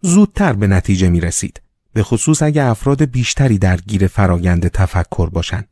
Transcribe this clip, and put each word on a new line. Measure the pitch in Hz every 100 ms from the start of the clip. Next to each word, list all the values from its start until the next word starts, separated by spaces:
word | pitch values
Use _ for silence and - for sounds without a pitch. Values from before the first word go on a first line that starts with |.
زودتر | 185 180 202 - 196
به | 104 101
نتیجه | 95 - 95 92
می‌رسید، | 85 85 - - - _ _ _
به | 110
خصوص | 101 117 - 156
اگه | 151 151
افراد | 135 113 - 139
بیشتری | 147 123 120 - 131 104
درگیر | 95 90 92 104 95
فرایند | - 98 87 90 87 87
تفکر | - 98 92 82 - 85
باشن. | 85 82 98 -